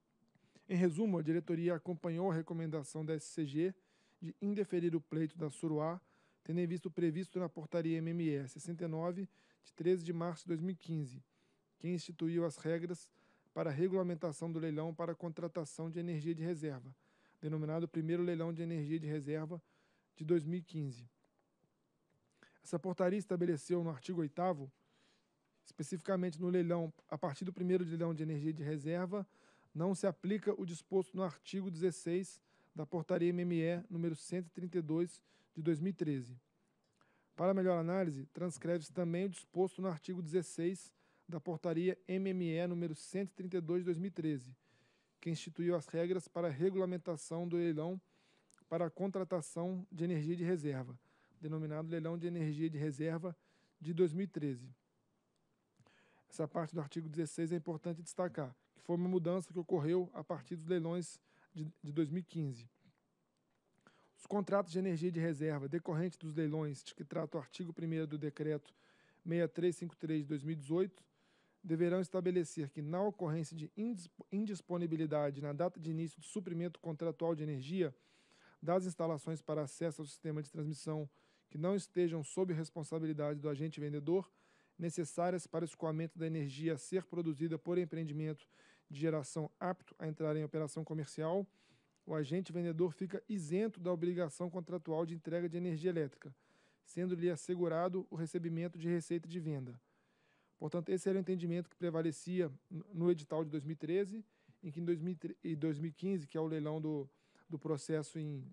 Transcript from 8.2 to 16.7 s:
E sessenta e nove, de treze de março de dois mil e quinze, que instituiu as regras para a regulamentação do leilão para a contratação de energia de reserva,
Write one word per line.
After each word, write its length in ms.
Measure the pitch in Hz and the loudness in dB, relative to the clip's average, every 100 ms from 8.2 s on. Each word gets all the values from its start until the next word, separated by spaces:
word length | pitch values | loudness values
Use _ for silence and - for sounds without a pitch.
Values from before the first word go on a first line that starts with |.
| 160 | 2
E 180 | 139 135 | 2 -2
sessenta 380 | - 165 170 | -8 -8 -4
e 40 | 170 | -2
nove, 400 | 160 175 180 190 _ _ _ | 0 -2 -2 -6 _ _ _
de 100 | - | -18
treze 300 | - 165 185 | 0 4 4
de 80 | 165 | 4
março 320 | 170 175 156 | 0 0 -2
de 40 | 180 | -2
dois 120 | 165 | 0
mil 100 | 180 | 0
e 60 | 180 | -4
quinze, 480 | - 160 135 131 - _ _ _ _ _ | -4 -2 -2 -6 -16 _ _ _ _ _
que 120 | 165 | -2
instituiu 560 | 180 - 165 165 170 | -2 -4 -2 0 2
as 120 | 170 - | 2 0
regras 540 | 156 165 175 175 - _ _ _ _ | 0 0 -2 -6 -10 _ _ _ _
para 160 | - 165 | -2 0
a 40 | |
regulamentação 800 | 143 185 185 180 165 170 143 165 | 2 4 4 2 0 -2 -2 -2
do 100 | 160 | 0
leilão 340 | 160 151 165 | 0 0 -2
para 160 | 160 170 | -2 -4
a 40 | |
contratação 760 | 165 170 160 170 175 156 - 165 | -2 -6 -4 -4 -4 -6 -4 -4
de 80 | 170 | -2
energia 360 | 175 156 156 | -2 0 0
de 100 | 160 | 0
reserva, 500 | 165 165 156 | 0 0 -2